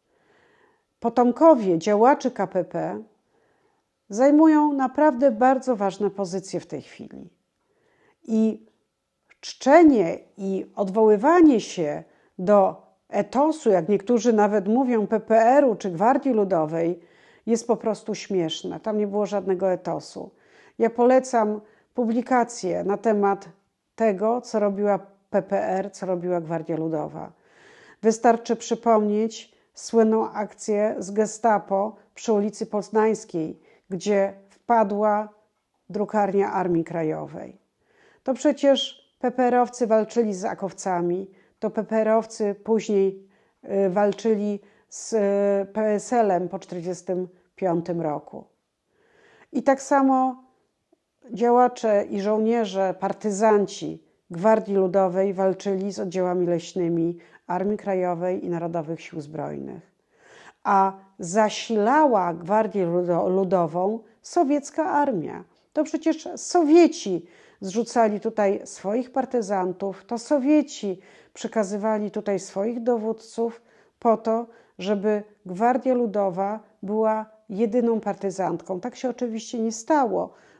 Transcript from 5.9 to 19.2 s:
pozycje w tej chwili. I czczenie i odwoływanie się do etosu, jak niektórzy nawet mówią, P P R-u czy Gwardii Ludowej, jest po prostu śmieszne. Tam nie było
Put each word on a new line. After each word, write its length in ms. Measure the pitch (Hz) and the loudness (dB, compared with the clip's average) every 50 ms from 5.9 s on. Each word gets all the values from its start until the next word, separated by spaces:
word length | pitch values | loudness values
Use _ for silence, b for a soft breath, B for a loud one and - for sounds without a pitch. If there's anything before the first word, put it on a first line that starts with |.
| 185 - 208 190 | -2 -2 -4 -4
pozycje 500 | 196 196 196 170 180 190 190 - - 165 | -2 -4 -6 -6 -6 -8 -8 -6 -8 -8
w 60 | - | -8
tej 160 | - 160 135 | -10 -12 -14
chwili. 480 | - - - - - - - 135 - - _ _ _ _ _ _ _ _ _ _ _ _ _ _ _ _ _ _ | -14 -16 -18 -18 -18 -16 -16 -18 -18 -20 _ _ _ _ _ _ _ _ _ _ _ _ _ _ _ _ _ _
I 440 | _ 233 220 220 220 220 208 - - _ _ _ _ _ _ _ _ _ _ _ _ _ _ _ | _ -2 0 2 2 2 0 -4 -10 _ _ _ _ _ _ _ _ _ _ _ _ _ _ _
czczenie 760 | - - - - - 262 294 349 339 302 269 214 175 165 - - - _ _ | -16 -16 -10 -2 4 8 8 10 10 8 8 6 2 0 -2 -6 -10 _ _
i 300 | - 196 196 190 190 - - - | -8 -6 -4 -4 -4 -6 -6 -6
odwoływanie 840 | 202 208 190 185 226 220 214 214 196 233 302 339 370 320 302 254 202 | -6 -4 -2 2 4 6 6 6 4 4 4 6 8 8 8 6 4
się 440 | - - - 185 156 147 151 160 - b b b b b b b | 0 -4 -6 -4 -4 -4 -4 -8 -10 b b b b b b b
do 500 | 180 202 208 202 190 175 160 - - _ _ _ _ - | 2 4 6 6 6 4 0 -4 -14 _ _ _ _ -6
etosu, 640 | - 208 202 - - 254 294 320 311 - - 226 | -4 -4 -2 0 0 2 2 2 0 0 2 2
jak 180 | 190 180 160 180 | 2 2 2 2
niektórzy 440 | 202 185 - - 247 220 202 240 | 0 0 2 0 0 2 2 2
nawet 360 | 220 214 208 196 214 208 180 208 | 4 4 4 2 2 0 0 0
mówią, 380 | 220 254 269 247 240 220 202 | 0 0 2 0 0 0 0
P 140 | - 226 214 | 0 -2 -2
P 160 | 220 - 220 | 0 2 4
R-u 380 | 226 226 240 269 294 285 254 196 | 4 6 6 6 6 4 4 2
czy 160 | - - 190 | -2 -4 -6
Gwardii 420 | 170 160 202 240 269 - - 269 | -2 2 2 2 2 2 0 0
Ludowej, 680 | 233 214 202 185 190 160 156 151 165 165 170 165 180 - B B B B B B B B B | 0 2 2 2 0 0 0 0 -2 -2 -2 -2 -4 -6 B B B B B B B B B
jest 200 | 220 233 226 - | -2 -2 0 0
po 100 | - 220 | -2 -2
prostu 380 | - - 226 202 - - 226 202 | -2 -2 -4 -4 -4 -6 -10 -10
śmieszne. 680 | - - - 196 180 165 160 156 - - 180 170 165 | -8 -6 -4 -2 -2 -2 -2 -4 -8 -10 -10 -10 -8
Tam 180 | - 220 214 214 | -6 -4 -4 -2
nie 80 | 208 | -2
było 200 | 202 196 214 | -2 -2 -4